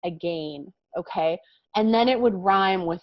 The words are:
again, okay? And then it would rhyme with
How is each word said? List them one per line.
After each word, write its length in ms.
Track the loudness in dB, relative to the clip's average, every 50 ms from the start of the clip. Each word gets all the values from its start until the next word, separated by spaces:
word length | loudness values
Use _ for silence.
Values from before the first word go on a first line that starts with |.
| -8
again, 640 | -8 -10 -6 -6 -6 -6 -4 -6 -8 -10 -12 -14 -16 -20 _ _ _ -10
okay? 400 | -10 -8 -6 -4 -2 0 0 0 -2 _ _ _ _ _ _ _
And 180 | 0 2 2 4
then 160 | 4 4 2
it 100 | 2 2
would 140 | 2 2 2
rhyme 520 | 2 2 2 4 4 4 2 2 0 0
with 160 | -2 -4 -4